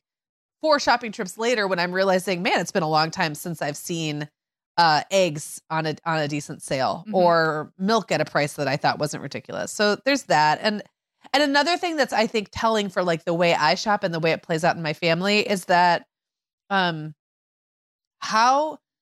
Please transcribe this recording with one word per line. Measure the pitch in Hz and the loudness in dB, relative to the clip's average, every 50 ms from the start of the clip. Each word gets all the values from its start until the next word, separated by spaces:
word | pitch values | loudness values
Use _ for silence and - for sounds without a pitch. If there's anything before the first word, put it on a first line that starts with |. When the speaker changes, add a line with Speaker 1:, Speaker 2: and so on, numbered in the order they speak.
| _ _ _ _ _ _ _ _ _ _ _ _ | _ _ _ _ _ _ _ _ _ _ _ _
Speaker 1:
four | - 311 302 277 | 0 0 2 2
shopping | - 294 254 240 247 226 202 | 2 2 0 0 -2 -6 -8
trips | - 214 185 - 214 | -8 -8 -10 -6 -4
later | 226 240 254 220 208 | -2 -2 0 0 0
when | 190 190 180 | 0 0 -2
I'm | 175 180 180 | -2 -2 0
realizing, | 185 190 190 185 185 175 - 190 170 180 | 0 2 2 2 2 0 -2 -4 -2 -2
Man, | 247 392 285 | 0 0 0
it's | 175 - - | -2 -2 -2
been | 202 165 | -2 0
a | 156 | 2
long | 156 151 160 160 | 2 2 0 0
time | - - 180 160 151 | 0 -2 -4 -4 -4
since | - - 180 165 - 160 | -6 -8 -10 -8 -6 -6
I've | 147 151 | -6 -6
seen | - - - 180 165 160 156 147 147 151 147 _ _ _ _ _ _ _ _ _ | -8 -8 -8 -6 -6 -4 -4 -6 -6 -8 -10 _ _ _ _ _ _ _ _ _
uh, | - 170 165 156 143 - - | 2 4 4 4 2 0 0
eggs | - 196 185 175 147 156 - - - - - _ | 2 2 2 2 0 -4 -8 -12 -14 -18 -12 _
on | 160 160 160 | -4 -4 -2
a, | 156 151 - - | -2 -4 -4 -4
on | 170 160 160 | -4 -2 -2
a | 151 147 | -2 -2
decent | 151 147 143 - 156 - - | -4 -6 -8 -8 -12 -14 -8
sale | - 156 135 127 107 - 170 165 | -6 -2 -2 0 -2 -2 -4 -6
Speaker 2:
Mm-hmm. | 214 208 | -4 0
Speaker 1:
or | 190 180 175 170 165 160 160 151 156 147 - - - | 2 4 6 6 4 4 2 0 -2 -6 -8 -8 -4
milk | 185 196 226 226 185 - 180 | -2 0 2 0 2 0 0
at | 147 | 0
a | - | 0
price | - - 160 147 147 - | 0 0 0 0 0 -2
that | - 147 135 | -4 -2 -2
I | 135 | -2
thought | 147 - 147 120 120 | 0 0 0 0 0
wasn't | 143 147 - - - | -2 -4 -6 -8 -10
ridiculous. | 139 - 120 - - 95 95 90 - - | -10 -10 -12 -12 -10 -8 -8 -8 -8 -4
So | - 214 208 208 202 - | 0 0 0 0 0 0
there's | 269 285 269 - | 0 -2 -2 0
that. | - 175 151 151 156 156 - - | 2 2 4 4 4 2 2 0
And, | 214 208 208 - - _ _ _ _ _ _ - - - | -2 -4 -4 -8 -14 _ _ _ _ _ _ -8 -2 0
and | 277 294 | 0 2
another | 285 277 285 285 320 349 | 2 2 2 2 2 0
thing | - - 349 330 | -2 -2 -4 -2
that's, | 302 262 - - | -2 -2 0 0
I | 208 220 | 0 -2
think, | 226 - 226 202 - - | 0 -2 -4 -4 -4 -6
telling | - - 226 226 220 208 196 | -4 -2 0 0 0 -2 -2
for, | - 208 180 | -2 -2 0
like, | 180 165 160 - | 0 -2 -2 -2
the | 185 170 | -2 0
way | 165 180 170 165 | 2 2 2 4
I | - 151 151 175 | 4 4 2 2
shop | 185 - 226 202 208 - | 2 0 0 0 0 0
and | 185 165 | -2 -2
the | 160 | 0
way | 160 165 151 | 0 0 0
it | - - | 0 -2
plays | - 175 160 165 | -2 -2 0 2
out | 170 156 | 0 0
in | 170 165 | 0 -2
my | 151 156 | -4 -4
family | - - 165 165 170 180 202 208 208 | -2 0 0 2 2 2 2 2 2
is | 202 - 208 190 - | 2 0 -2 -4 0
that, | - 185 175 175 175 170 - - _ _ _ _ _ _ _ _ _ _ _ _ _ | 2 4 4 6 4 4 2 -2 _ _ _ _ _ _ _ _ _ _ _ _ _
um, | 202 196 185 175 165 156 151 156 151 - _ _ _ _ _ _ _ _ _ _ _ _ _ _ _ _ _ _ _ _ | -2 0 0 0 -2 -4 -8 -10 -14 -16 _ _ _ _ _ _ _ _ _ _ _ _ _ _ _ _ _ _ _ _
how | - - 202 220 226 247 262 277 302 311 294 - _ _ _ _ | -8 -2 0 2 4 4 4 2 0 -2 -4 -10 _ _ _ _